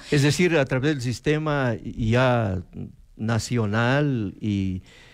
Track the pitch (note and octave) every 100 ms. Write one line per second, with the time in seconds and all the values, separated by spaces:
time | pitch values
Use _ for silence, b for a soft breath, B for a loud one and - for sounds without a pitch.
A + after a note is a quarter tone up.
0 | B D3 D3 D3 F3 D#3+ C3 C3 C#3+ C#3+
1 | B2 A2+ D3+ D3+ D#3 C#3+ B2+ G#2 A#2+ -
2 | A2 A#2+ B2+ A#2+ G#2 F#2 - F#2 F#2 -
3 | - - A2 A2+ - A#2+ G#2 A2 A#2 C#3
4 | D3 B2 G2 - G#2+ G2+ F#2+ F#2 B B
5 | B